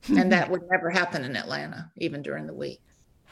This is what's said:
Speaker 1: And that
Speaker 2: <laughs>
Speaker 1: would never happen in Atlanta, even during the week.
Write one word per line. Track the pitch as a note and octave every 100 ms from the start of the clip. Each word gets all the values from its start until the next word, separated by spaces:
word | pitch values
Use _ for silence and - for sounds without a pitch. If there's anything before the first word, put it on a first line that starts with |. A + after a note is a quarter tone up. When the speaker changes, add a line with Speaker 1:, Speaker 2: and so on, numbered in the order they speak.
| -
Speaker 1:
And | D4 F#3
that | F#3 E3+
Speaker 2:
<laughs> |
Speaker 1:
would | F3+ F3
never | F3+ E3
happen | F#3 F3 E3+
in | C3 A#2+
Atlanta, | - C#3+ D3 - E3 -
even | E3+ D3
during | C#3+ D3 D#3
the |
week. | C#3 C#3+ B2+ _ _ _ _ _